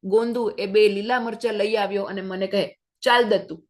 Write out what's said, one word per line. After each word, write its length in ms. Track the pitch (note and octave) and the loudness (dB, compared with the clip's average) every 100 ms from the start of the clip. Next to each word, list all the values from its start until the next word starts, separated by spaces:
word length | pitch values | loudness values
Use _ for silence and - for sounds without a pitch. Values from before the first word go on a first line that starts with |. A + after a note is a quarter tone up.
ગોંદુ 480 | F#3+ G#3+ A#3 A#3 A3 - | 2 0 0 -2 -4 -4
એ 60 | G3 | 0
બે 220 | G#3 G#3+ | 4 4
લીલા 320 | G3 G#3 B3 | 2 -2 -2
મરચાં 340 | A#3 G#3+ A#3 | -2 -4 -4
લઈ 220 | G#3 G#3 A3 | -2 0 0
આવ્યો 280 | G3 G3+ | 0 -2
અને 180 | G3 F#3+ | -4 -8
મને 260 | F#3+ F#3 F#3+ | -8 -6 -2
કહે, 300 | G3+ D#3 - _ _ | -2 -2 -8 _ _
"ચાલ 220 | B3+ A#3+ | 2 4
દત્તુ 400 | A3+ G3 - D#3+ | 4 2 0 -14